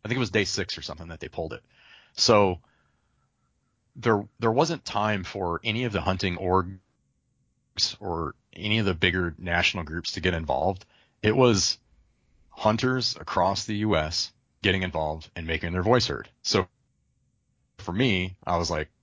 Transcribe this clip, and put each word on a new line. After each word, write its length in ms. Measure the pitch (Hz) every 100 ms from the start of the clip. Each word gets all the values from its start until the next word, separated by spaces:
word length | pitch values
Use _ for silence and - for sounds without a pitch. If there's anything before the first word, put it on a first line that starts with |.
I 40 | 107
think 80 | 123
it 40 |
was 100 | 113
day 140 | 107
six 320 | 95 - 90 -
or 60 |
something 260 | - 80 85
that 120 | 82
they 80 | -
pulled 260 | - 80
it. 80 | - _ _ - - _
So 460 | - - 110 98 90 _ _ _ _ _ _ _ _ _ _ _ _ _ -
there, 320 | 120 104 104 _
there 140 | 113
wasn't 320 | 117 160 165
time 400 | - 110 107 104
for 340 | 92 101 87 85
any 200 | 113 110
of 80 | 123
the 100 | 98
hunting 340 | 78 95 95 87
orgs 400 | 92 92 90 95 _ _ _ _ _ _ _ _ _ - - -
or 360 | 104 82 78 - _
any 260 | - 104 110
of 60 |
the 80 | 98
bigger 420 | 85 95 90 87 80
national 460 | 87 85 87 92
groups 280 | 76 82 -
to 80 | -
get 140 | 90
involved. 500 | 85 78 65 87 95 - _ _ _
It 120 | 107
was 440 | 107 127 101 - - _ _ _ _ _ _ _
hunters 640 | - 107 110 127 127 120 -
across 460 | - - 90 98
the 120 | - 104
U 200 | 107 85
S 340 | 78 90 - _ _ _
getting 220 | 101 95
involved 480 | 92 82 78 78 -
and 120 | - 82
making 260 | 82 85
their 100 | 90
voice 240 | 92 123 113
heard. 220 | 67 - _
So 260 | - 107 - _ _ _ _ _ _ _ _ _ _ -
for 140 | -
me, 440 | 90 131 95 92 95 -
I 120 | 87
was 120 | 82
like 200 | 80 76 _